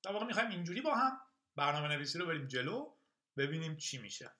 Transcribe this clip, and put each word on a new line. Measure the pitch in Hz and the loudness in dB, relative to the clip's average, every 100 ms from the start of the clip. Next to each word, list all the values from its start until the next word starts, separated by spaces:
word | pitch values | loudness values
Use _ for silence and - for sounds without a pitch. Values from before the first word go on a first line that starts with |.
در | 190 | -2
واقع | 254 247 | -2 0
می‌خوایم | 202 233 | 2 2
اینجوری | 180 170 185 | 0 -2 -2
با | 302 | 2
هم | 254 262 262 - _ _ - | 4 4 0 -14 _ _ 2
برنامه | 143 147 147 | 2 4 2
نویسی | 147 143 160 | 0 0 -2
رو | 175 | 0
بریم | 156 135 | 0 0
جلو، | 127 131 226 294 - _ _ _ - | 0 0 -2 -4 -12 _ _ _ -2
ببینیم | 143 160 160 156 | 0 0 -4 -4
چی | - 131 | -6 -8
می‌شه. | 104 - - - | -10 -12 -12 -18